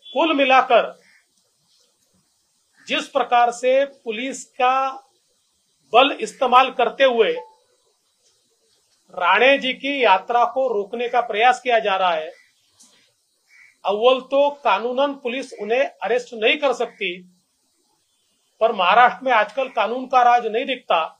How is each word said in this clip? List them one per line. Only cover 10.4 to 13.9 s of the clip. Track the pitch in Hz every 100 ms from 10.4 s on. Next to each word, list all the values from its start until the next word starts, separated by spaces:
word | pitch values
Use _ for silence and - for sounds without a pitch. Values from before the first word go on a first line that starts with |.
| 240
को | 247 262
रोकने | 214 190 233 240
का | 247
प्रयास | 233 202 240 254
किया | 254 233
जा | 202 190
रहा | 185
है, | 165 156 - _ _ _ _ _ _ _ _ _ _ _ _ - _
अव्वल | 175